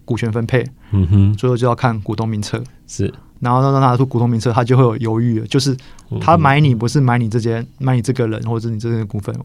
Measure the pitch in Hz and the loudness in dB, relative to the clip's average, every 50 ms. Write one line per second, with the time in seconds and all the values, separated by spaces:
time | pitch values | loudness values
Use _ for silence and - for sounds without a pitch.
0 | _ - 120 104 120 113 107 117 113 - - 123 120 127 - - - - 104 98 | _ -6 -4 -4 -2 -2 -2 -4 -2 0 0 -2 -2 -4 -8 -16 -8 -2 0 0
1 | 95 82 98 98 98 101 104 98 - 127 123 113 127 123 117 - - 123 113 107 | 2 4 4 4 4 4 2 2 0 0 0 2 0 0 0 0 0 -2 -2 -2
2 | 95 - 107 104 110 110 110 104 104 - - 113 120 - - - _ - - - | -6 -6 -6 -4 -4 -4 -4 -6 -6 -6 -6 -8 -8 -10 -16 -20 _ -14 -6 -6
3 | 101 - - - - - - - 127 120 123 127 135 139 139 135 135 127 120 120 | -4 -6 -6 -10 -18 -20 -12 -6 -2 0 2 2 2 2 2 2 4 2 2 2
4 | 135 131 120 117 120 120 120 113 - 127 110 123 120 113 127 127 131 120 107 117 | 0 0 0 0 0 0 0 0 0 0 0 0 2 4 4 4 4 4 2 0
5 | 117 113 110 113 120 120 113 110 113 110 - 139 131 139 143 139 - - - - | -2 -2 -2 0 0 0 0 -2 -2 -2 -2 0 0 0 -2 -4 -8 -14 -20 -20
6 | - - 117 107 101 - 170 165 147 139 139 147 156 143 123 107 117 120 - 147 | -14 -10 -10 -2 2 2 4 4 4 4 4 4 4 4 2 2 0 0 0 2
7 | 135 123 120 123 120 110 107 123 107 117 113 113 120 - - - 135 131 127 123 | 2 2 2 2 0 0 -2 -2 -2 -2 -2 -4 -6 -10 -10 -6 -2 -2 0 0
8 | 107 - 123 127 120 110 110 113 117 113 117 113 110 117 113 104 107 117 117 113 | 0 -2 -2 -2 -2 -2 -4 -4 -4 -4 -4 -4 -4 -4 -6 -6 -4 -4 -4 -4
9 | 110 104 - 104 98 - 113 120 127 | -4 -4 -6 -8 -8 -8 -8 -10 -12